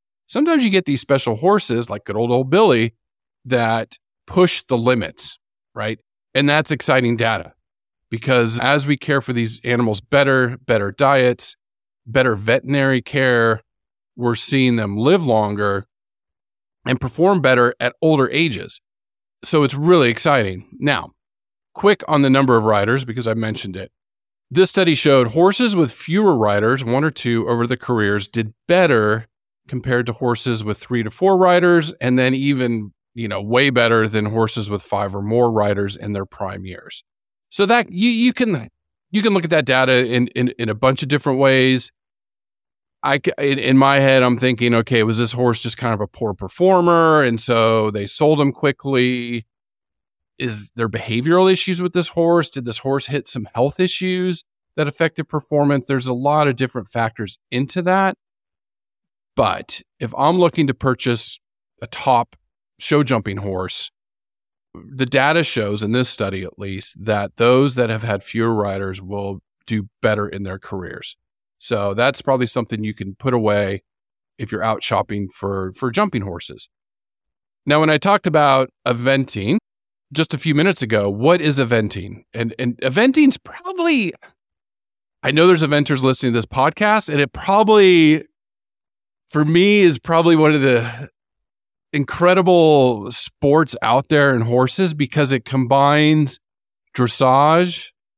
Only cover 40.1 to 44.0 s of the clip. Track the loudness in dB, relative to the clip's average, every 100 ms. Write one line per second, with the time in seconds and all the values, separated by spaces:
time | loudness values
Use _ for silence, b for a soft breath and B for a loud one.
40.1 | 0 -2 -2 -4 -2 -6 0 0 0 -2
41.1 | -2 0 2 4 4 4 2 -2 _ _
42.1 | _ _ _ _ _ _ _ _ _ -2
43.1 | -2 -2 -2 0 0 2 4 4 4